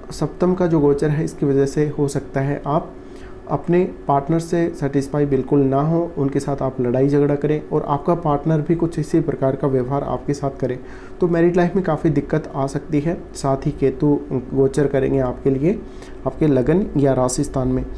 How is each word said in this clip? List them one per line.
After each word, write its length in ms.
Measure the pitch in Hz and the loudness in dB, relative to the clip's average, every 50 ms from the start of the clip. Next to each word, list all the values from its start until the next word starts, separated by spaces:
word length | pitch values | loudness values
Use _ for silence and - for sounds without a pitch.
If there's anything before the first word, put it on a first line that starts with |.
| - - | -12 -12
सप्तम 420 | - - 156 143 - - 180 180 185 | -6 -4 -4 -6 -2 0 2 2 2
का 120 | 180 175 | 2 2
जो 120 | 156 165 160 | 2 4 4
गोचर 300 | 143 147 139 139 160 156 | 4 4 4 4 2 0
है 140 | 147 147 165 | 0 0 -2
इसकी 220 | 160 - - 156 | -4 -4 -2 0
वजह 200 | 143 135 135 139 | 2 4 4 2
से 220 | 135 - 151 147 151 | 2 2 0 0 0
हो 180 | 139 - 147 | 0 -2 -2
सकता 340 | 139 - 143 - - - 139 | -2 -2 -4 -6 -4 -4 -2
है 200 | 135 143 143 - - | -2 -2 -2 -4 -2
आप 240 | 143 143 170 - - - - - - - - - - - - - - | -2 -2 -2 -2 -4 -10 -16 -18 -18 -16 -16 -16 -16 -16 -16 -8 -6
अपने 320 | 160 139 - - 170 180 185 185 - - - | -6 -4 0 2 2 2 2 0 -2 -6 -2
partner 320 | - 143 139 139 - 160 165 | 0 0 0 2 2 0 0
से 280 | 165 - 185 170 170 170 | 0 0 0 0 0 0
satisfy 560 | 170 - 147 135 135 143 135 - - 147 147 | -2 -4 -4 -2 0 0 0 0 0 0 2
बिल्कुल 340 | 143 135 131 127 - 151 143 | 2 2 0 2 2 2 4
ना 220 | 139 135 135 139 | 4 4 2 2
हो, 300 | 147 160 165 165 170 165 - | 2 2 2 0 0 -2 -2
उनके 220 | - 139 139 139 143 | -2 -2 0 0 -2
साथ 220 | 143 151 139 135 | -2 -2 -2 -2
आप 180 | 135 131 131 - | -2 -2 -2 0
लड़ाई 280 | 123 120 120 131 139 143 | 0 0 2 2 2 4
झगड़ा 260 | 143 143 143 143 147 | 4 4 4 2 2
करें 340 | 143 - 147 151 151 - - | 0 0 0 0 -2 -2 -2
और 160 | 151 151 147 | -2 -2 0
आपका 280 | - 147 139 - - 170 | 0 -2 -2 0 0 0
partner 460 | 170 - 156 147 143 - 160 160 156 | 0 0 0 0 0 0 0 0 2
भी 140 | 143 - 170 | 2 0 0
कुछ 220 | 165 170 165 - - | 0 0 0 -2 -4
इसी 200 | 165 - - 165 | -2 0 2 2
प्रकार 360 | 151 147 131 - 135 135 135 | 2 0 0 0 0 0 0
का 120 | - - | 0 0
व्यवहार 360 | 143 131 131 123 127 139 143 143 | 0 2 0 0 0 -2 -2 -2
आपके 300 | - 127 123 - - 143 | -2 -4 -4 -4 -4 -4
साथ 240 | - - 135 - - | -2 -4 -6 -4 -4
करे, 200 | 135 123 123 127 - - - - - - - - | -4 -4 -4 -6 -10 -14 -16 -16 -16 -16 -4 -2
तो 60 | 185 | 0
married 300 | 165 170 165 170 175 175 | 2 4 4 4 4 4
life 180 | 185 175 175 175 | 4 2 2 2
में 80 | 196 180 | 0 0
काफ़ी 240 | 165 156 147 - 165 | 0 0 2 2 2
दिक्कत 420 | 147 143 135 - - 156 - - - | 2 2 0 0 -2 -2 -2 -4 -4
आ 100 | 147 135 | -4 -4
सकती 320 | 139 - 139 - - 151 147 | -2 -4 -6 -4 -2 -2 0
है। 180 | 139 165 160 - - - - | 0 0 -2 -4 -8 -12 -10
साथ 320 | - - 139 135 135 - | -4 -2 0 0 0 -2
ही 60 | 151 | -4
केतु 480 | 139 - 139 131 131 131 147 147 147 143 - - | -2 0 0 0 2 2 2 2 2 2 0 -2
गोचर 560 | 147 127 113 - - 135 135 135 135 151 139 | -4 -4 -4 -2 2 2 2 2 4 2 2
करेंगे 320 | 135 - 135 131 135 135 135 | 2 2 0 2 2 2 0
आपके 300 | 131 123 123 - - 139 | 0 0 -4 -2 0 0
लिए, 300 | 135 131 143 170 220 - - - - - - - - - - | 2 2 2 0 0 -2 -6 -12 -14 -16 -16 -14 -14 -8 -6
आपके 200 | 135 - - 160 | -6 -2 0 2
लगन 380 | 151 139 127 123 143 165 190 214 208 - | 4 4 4 4 4 4 2 2 0 0
या 160 | 147 139 139 131 | 2 2 4 4
राशि 300 | 127 127 127 - - 143 | 2 2 0 0 -2 -4
स्थान 240 | - - 135 127 | -2 -2 -2 0
में। 180 | 127 127 127 127 - - | 0 0 -2 -2 -4 -8